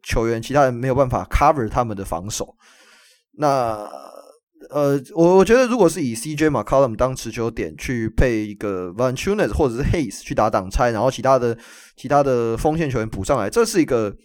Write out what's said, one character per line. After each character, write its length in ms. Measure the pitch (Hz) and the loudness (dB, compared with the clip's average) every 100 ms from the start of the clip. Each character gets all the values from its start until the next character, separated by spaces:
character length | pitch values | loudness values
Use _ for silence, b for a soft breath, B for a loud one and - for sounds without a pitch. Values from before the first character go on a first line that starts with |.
球 240 | - - 113 | -6 -2 0
员， 120 | 113 | -2
其 140 | 113 | -2
他 120 | 135 135 | 2 2
人 60 | |
没 160 | 120 131 | 2 -2
有 60 | |
办 160 | 127 131 | 0 0
法 160 | 120 92 | -2 -2
cover 360 | - 147 156 110 | 2 2 2 -2
他 160 | 135 | -2
们 140 | 120 98 | -4 -6
的 80 | 98 | -8
防 240 | 82 98 | -8 -8
守。 260 | - - _ b b b b b b _ - | -8 -10 _ b b b b b b _ -4
那， 500 | 147 139 120 107 104 69 - - - - _ _ - | 0 0 0 -4 -10 -16 -18 -20 -20 -20 _ _ -8
呃， 320 | 143 143 143 123 - | -2 0 0 -2 2
我， 220 | 170 190 | 6 6
我 60 | |
觉 120 | 190 240 | 6 6
得 100 | 247 | 4
如 100 | 240 | 4
果 140 | 175 | 4
是 100 | 165 | 2
以 140 | 135 | -4
C 220 | 113 151 151 | -4 -6 0
J 120 | 156 | 0
McCollum 480 | 135 104 139 135 107 | 0 2 2 2 2
当 200 | 127 131 | -2 -2
持 160 | 117 | -8
球 180 | 110 113 | -6 -6
点 260 | 113 90 76 | -4 -8 -8
去 320 | - 123 110 | -6 -4 -2
配 380 | - 135 110 107 | 2 2 2 -2
一 80 | |
个 360 | 101 104 95 90 | -6 -6 -4 -6
Valanciunas 640 | 92 127 - - 208 147 | -2 -2 -2 -2 0 0
或 160 | 95 143 | 0 0
者 100 | 117 | 0
是 60 | |
Hayes 380 | 143 180 123 - | -2 -2 -2 -8
去 140 | - - | -6 0
打 120 | 110 | 0
挡 220 | 110 92 | 0 -2
拆， 220 | - 123 | 0 0
然 100 | 110 | 2
后 80 | 123 | 0
其 140 | 123 | 0
他 160 | 123 131 | 2 2
的， 180 | 117 117 B B B - | 2 -4 B B B -14
其 120 | 120 | 0
他 140 | 143 | 2
的 340 | 139 123 117 113 | 4 2 0 0
锋 220 | 156 156 | 0 0
线 100 | 156 | -2
球 120 | 120 | -2
员 100 | 110 | -4
补 140 | 98 | -4
上 160 | 95 135 | -2 0
来， 100 | 101 | 0
这 160 | - 226 | 0 0
是 160 | 190 | 0
一 40 | 151 | 2
个 300 | 123 104 - | 0 -2 -6